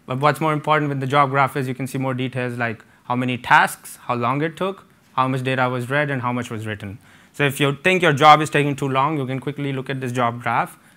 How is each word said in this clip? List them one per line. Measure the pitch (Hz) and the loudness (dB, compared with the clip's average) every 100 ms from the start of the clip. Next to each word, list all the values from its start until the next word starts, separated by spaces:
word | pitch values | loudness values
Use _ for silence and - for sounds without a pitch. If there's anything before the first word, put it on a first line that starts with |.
| - | -8
But | 131 | 0
what's | 147 139 | 0 2
more | 160 | 0
important | 151 147 151 147 | 0 2 0 0
with | 139 | -4
the | 135 | 0
job | 143 143 | 2 2
graph | 139 135 147 | 2 0 0
is | 131 | -6
you | 127 | -6
can | 131 | -6
see | 143 | -4
more | 131 | -4
details, | 127 131 123 123 120 | -4 -4 -6 -6 -4
like | 117 107 - _ - | -6 -6 -14 _ -6
how | 123 | -4
many | 127 123 | -2 -4
tasks, | - 151 185 - - - | 4 4 4 -2 -16 -18
how | - 120 | -6 -2
long | 120 139 | 0 0
it | 160 151 | -4 -4
took, | 190 190 - _ _ - | -6 -6 -16 _ _ -2
how | 131 | 0
much | 131 | 0
data | 127 131 127 | -2 0 0
was | 127 120 | -2 -2
read, | 143 147 | -2 -2
and | 135 | -2
how | 123 | -4
much | 123 120 | -4 -6
was | 113 107 | -8 -8
written. | 104 101 95 - - _ | -8 -10 -14 -18 -20 _
So | - | -2
if | 143 143 | -2 2
you | 139 143 | 0 0
think | 185 185 | 0 4
your | 170 | 4
job | 139 151 151 | 6 8 8
is | 156 | 6
taking | 147 143 | 0 0
too | 139 139 | -2 -2
long, | 131 143 156 | 0 0 -2
you | 127 | -4
can | 131 | -6
quickly | 147 135 143 | -6 -6 -6
look | 135 131 | -6 -6
at | 135 | -6
this | 127 | -4
job | 123 120 120 | 0 0 0
graph, | 120 123 175 - _ | -2 -2 -4 -10 _